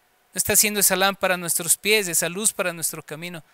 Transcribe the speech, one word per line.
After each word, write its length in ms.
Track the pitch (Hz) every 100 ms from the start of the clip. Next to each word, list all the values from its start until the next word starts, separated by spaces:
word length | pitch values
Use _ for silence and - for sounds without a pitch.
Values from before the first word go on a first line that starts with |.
| _ _ _
no 40 | 185
está 200 | - 208
siendo 240 | 214 208
esa 160 | 185 185
lámpara 380 | 196 190 190 180
a 20 |
nuestros 400 | 170 - 170 -
pies, 320 | 196 214 180
esa 180 | 160 170
luz 240 | 180 220
para 220 | - 180
nuestro 280 | 170 151 160
camino, 400 | - 151 175 170 -